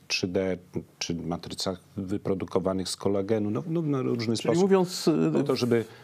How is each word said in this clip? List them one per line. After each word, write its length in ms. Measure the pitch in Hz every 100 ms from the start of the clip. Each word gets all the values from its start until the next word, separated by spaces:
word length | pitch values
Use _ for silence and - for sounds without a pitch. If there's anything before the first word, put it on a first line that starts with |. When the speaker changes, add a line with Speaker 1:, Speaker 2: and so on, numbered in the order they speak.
| -
Speaker 1:
trzy 180 | - 95
D 300 | 95 95 90 - 85 - -
czy 160 | -
matrycach 680 | 85 80 85 - 92 95 90 - 98
wyprodukowanych 920 | 92 101 - 95 98 95 90 95 90
z 80 | -
kolagenu, 540 | 98 101 95 110 104
no, 120 | 120 165
no, 160 | 165
na 200 | 151 135
różny 220 | 127 120
Speaker 2:
Czyli 120 | 113 110
Speaker 1:
sposób, 260 | - 170
Speaker 2:
mówiąc, 460 | 190 190 180 - 180
y, 220 | 156 160
Speaker 1:
po 100 | 151
to, 140 | 139 127
żeby 280 | 120 117 107 -